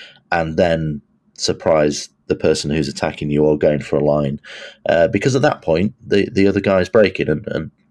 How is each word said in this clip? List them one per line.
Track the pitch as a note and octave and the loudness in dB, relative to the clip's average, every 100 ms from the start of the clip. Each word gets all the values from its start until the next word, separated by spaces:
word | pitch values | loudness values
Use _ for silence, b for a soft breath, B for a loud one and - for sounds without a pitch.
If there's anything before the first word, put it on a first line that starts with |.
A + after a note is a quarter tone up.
| B B B | B B B
and | F2 D#2+ D#2+ | -4 -2 0
then | F2+ E2 D#2 D2 - _ _ | 0 0 -2 -6 -10 _ _
surprise | - - - - D#2+ D2+ D2 - _ - | -8 -6 -2 0 2 2 -2 -8 _ -6
the | - | -2
person | D#2+ D2+ D2 | 0 0 -2
who's | D#2 C#2+ | -2 -4
attacking | C#2+ E2 - D2 | -4 -6 -4 -4
you | D2 D2+ | 0 2
or | D2+ | 2
going | E2 D2+ | 2 0
for | - D2 | -2 -2
a | |
line, | D2 D2 C#2+ C#2+ B B B B - | 2 0 0 -6 B B B B 0
uh, | E2 E2+ | 2 2
because | G2+ C3+ | 2 0
at | B2+ | 2
that | C#3+ - | 0 0
point | - D#2+ G#2 - G#2+ | 0 0 0 -6 -2
the, | G2+ F#2 | 0 0
the | G2 G2 | 2 2
other | G2 | 2
guy's | G2+ F#2+ F2+ | 2 0 2
braking | A2+ G2 - D2 | 4 4 2 -2
and, | D2+ - | -4 -4
and | - D#2 - _ | -8 -8 -12 _